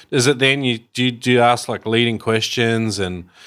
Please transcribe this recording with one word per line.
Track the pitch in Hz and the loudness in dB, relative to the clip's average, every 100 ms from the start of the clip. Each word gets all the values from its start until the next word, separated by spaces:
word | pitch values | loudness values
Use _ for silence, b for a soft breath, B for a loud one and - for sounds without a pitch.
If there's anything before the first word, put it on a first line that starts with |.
| B | B
Is | 143 123 | 0 0
it | 127 | 2
then | 135 139 | 2 2
you, | 131 113 - | 0 -4 -6
do | - 127 | -4 -2
you, | |
do | 117 127 | -2 2
you | 123 | 4
ask, | 120 120 - | 4 2 -2
like, | 104 110 | -8 -2
leading | 117 120 110 | 0 0 -2
questions? | - 110 - - 117 113 110 98 | -2 -2 -2 -2 0 0 -2 -2
And, | 92 90 87 B | -4 -6 -12 B